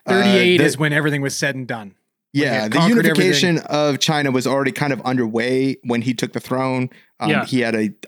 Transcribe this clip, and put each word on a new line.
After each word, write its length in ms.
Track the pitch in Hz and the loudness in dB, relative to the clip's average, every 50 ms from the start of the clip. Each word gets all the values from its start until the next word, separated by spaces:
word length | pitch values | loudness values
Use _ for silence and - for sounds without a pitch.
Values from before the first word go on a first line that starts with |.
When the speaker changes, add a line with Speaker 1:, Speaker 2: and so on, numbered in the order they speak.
| - | -4
Speaker 1:
Uh, 60 | - | 0
Speaker 2:
Thirty-eight 480 | 190 190 196 202 190 185 180 180 180 175 | 0 2 4 4 4 4 4 4 4 4
Speaker 1:
the 60 | 151 | 4
Speaker 2:
is 120 | 160 - | 2 2
when 160 | 127 156 151 147 | 0 0 0 0
everything 300 | 151 147 151 143 143 139 | 0 0 0 -2 -2 -2
was 120 | 135 - | -4 -4
said 200 | - 156 139 131 | -4 -4 -4 -4
and 120 | 131 127 | -6 -8
done. 220 | 117 123 113 104 98 | -10 -10 -10 -12 -14
When 60 | - _ _ _ _ _ _ _ - | -20 _ _ _ _ _ _ _ -4
he 80 | 143 147 | -2 0
Speaker 1:
Yeah, 200 | 135 113 110 107 | 0 0 -2 -2
Speaker 2:
had 100 | 107 110 | 0 0
Speaker 1:
the 40 | 151 | 2
Speaker 2:
conquered 260 | 165 196 240 233 160 | 2 4 4 4 4
Speaker 1:
unification 500 | - 160 185 156 - 147 143 185 180 165 147 | 4 4 4 4 4 2 2 2 2 2 0
Speaker 2:
everything. 120 | - - 143 | -2 -2 -2
Speaker 1:
of 240 | 147 151 147 135 131 | 0 0 0 0 0
China 320 | - - 156 147 143 139 | 0 0 2 2 2 0
was 160 | 127 127 120 | 0 0 0
already 260 | 123 131 139 139 131 - | 0 0 0 0 -2 -2
kind 200 | - 147 143 135 | -2 -2 -2 -2
of 80 | 107 | -2
underway 760 | - 127 127 127 120 110 110 113 117 123 127 131 135 135 127 - - | -2 -2 0 0 0 -2 -2 -2 -2 0 0 0 0 0 -2 -4 -4
when 200 | 120 120 117 110 | -4 -2 -2 -2
he 100 | 131 123 | -2 -2
took 220 | - 135 117 - | -2 -4 -6 -6
the 60 | 117 | -8
throne. 500 | - - 127 127 131 131 127 127 127 127 - - _ _ _ - | -6 -4 -4 -2 -2 -2 -2 -2 -4 -6 -8 -14 _ _ _ -6
Um, 100 | - 156 | -2 -2
Speaker 3:
Yeah. 140 | 151 139 117 | 0 0 -2
Speaker 1:
he 140 | - 127 127 | 0 0 0
had 140 | 117 113 113 | 0 0 0
a, 160 | 110 110 104 - - - | 0 -2 -2 -4 -8 -8